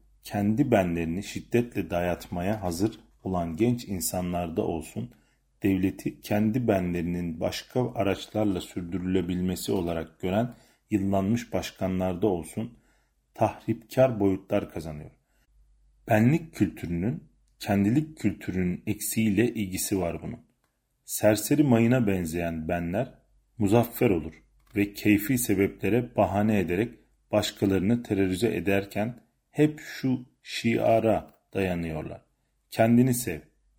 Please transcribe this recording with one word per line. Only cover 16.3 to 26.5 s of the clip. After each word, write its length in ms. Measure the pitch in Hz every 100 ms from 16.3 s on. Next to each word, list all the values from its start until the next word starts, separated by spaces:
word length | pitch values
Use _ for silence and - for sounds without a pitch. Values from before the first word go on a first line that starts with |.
| 170 -
kültürünün, 720 | - 92 - - 85 101 160 - _ _ -
kendilik 600 | - 101 101 139 156 -
kültürünün 640 | 104 - - 92 90 87 -
eksiğiyle 680 | 98 - 113 110 95 120
ilgisi 440 | 113 95 92 - 98
var 240 | 85 82
bunun. 260 | 80 80 _ _ _ _ _ _
Serseri 580 | - - 107 110 - 147
mayına 440 | 147 117 117 127 104
benzeyen 640 | 92 82 85 85 82 80
benler 460 | 87 85 98 - - _ _ _ -
muzaffer 520 | 101 117 117 - 123
olur 320 | 87 76 - _ _ _ 104
ve 160 | 101
keyfi 460 | - 107 101 - 127
sebeplere 800 | - 95 98 - 95 117 123 -
bahane 420 | 92 98 107